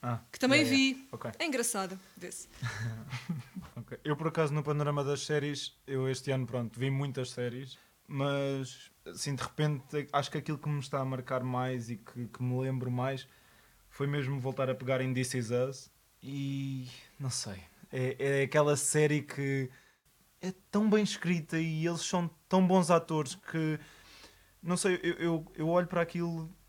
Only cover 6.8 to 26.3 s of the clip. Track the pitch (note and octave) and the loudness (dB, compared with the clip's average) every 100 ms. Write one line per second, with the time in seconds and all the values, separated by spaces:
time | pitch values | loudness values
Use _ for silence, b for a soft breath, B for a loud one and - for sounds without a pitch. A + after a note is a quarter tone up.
6.8 | C3 C3+ C#3+ C3+ B2+ - B2 B2 C3 - | 0 0 -2 -4 -6 -4 -6 -6 -12 -16
7.8 | b b _ C#3+ C#3 C#3 C#3 C3+ C3 - | b b _ -2 0 0 0 -2 -4 -10
8.8 | - _ - - - C3+ A#2+ - D3+ D3 | -20 _ -16 -8 -4 -4 -6 0 0 0
9.8 | - D3+ - C#3+ C3+ D#3 C#3 D3 D3 D3 | -4 -4 0 0 0 -4 -4 -4 -2 -4
10.8 | C3+ C#3+ C3 C3 B2 C3 B2+ B2+ B2+ B2+ | -2 -2 -2 -4 -2 -2 0 -2 -2 -2
11.8 | A2+ A#2+ - - A#2+ - B2 B2 C3 C3 | -6 -10 -10 -10 -10 -4 -2 -2 -2 -2
12.8 | B2 B2 B2+ C3+ - b b b b b | -2 -2 -2 -4 -8 b b b b b
13.8 | b - C#3+ D3 C3 C#3 B2+ C3 C3 B2+ | b -4 -2 0 -2 -2 -4 -2 0 0
14.8 | B2+ C3 C3 B2+ B2+ B2+ A2+ A#2+ B2+ C3+ | 0 0 2 0 0 -2 0 2 0 -2
15.8 | - _ _ _ C3 C#3 C#3 C#3 C3+ C3+ | -14 _ _ _ -10 -6 -4 -2 -4 -6
16.8 | B2+ B B B C3+ - - F#2+ - - | -8 B B B -6 -4 -6 -10 -14 -20
17.8 | - C3 B2+ - C#3 C#3 C#3 D3+ D3 C#3 | -10 -2 -2 0 0 2 4 4 6 4
18.8 | - D#3 D3+ D3+ D3 - C#3 C#3 C3 b | 2 4 4 4 -2 -4 -2 0 -2 b
19.8 | b b _ _ _ _ F3+ F#3 _ G3+ | b b _ _ _ _ -8 -8 _ 2
20.8 | A3 G#3+ G3+ - E3+ F3 D#3 E3 E3 D#3 | 6 6 4 0 0 0 0 0 0 0
21.8 | D#3+ E3+ - F3+ E3+ - _ F#3 F#3 F#3+ | 0 0 0 0 -2 -6 _ 6 8 6
22.8 | E3+ E3+ E3 D#3+ C#3 - - E3 D#3 D3+ | 8 6 6 0 0 -4 -6 0 0 0
23.8 | B B B B B B B B E3 F3+ | B B B B B B B B -4 0
24.8 | G3+ F3+ - - E3+ E3 D#3+ - D#3 F3 | 2 2 0 0 2 0 -2 -4 2 4
25.8 | F3 F3 E3+ E3+ E3+ | 4 0 0 0 -2